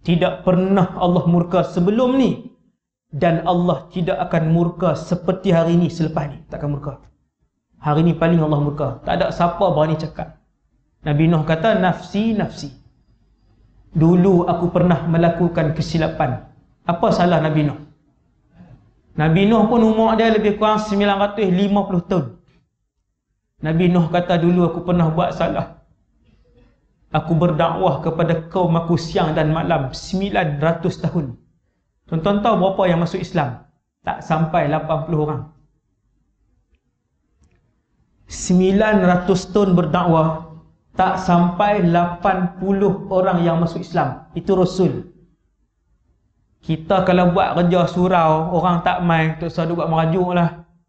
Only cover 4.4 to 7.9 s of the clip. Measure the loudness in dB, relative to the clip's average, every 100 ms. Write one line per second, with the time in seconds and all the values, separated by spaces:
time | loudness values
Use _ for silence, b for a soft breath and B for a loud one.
4.4 | 2 2 0 -2 -2 -2 -4 -4 -2 -2
5.4 | 2 2 4 2 0 -2 -4 -4 -8 -12
6.4 | -16 -10 -6 -6 -8 -14 -20 _ _ _
7.4 | _ _ _ _ 0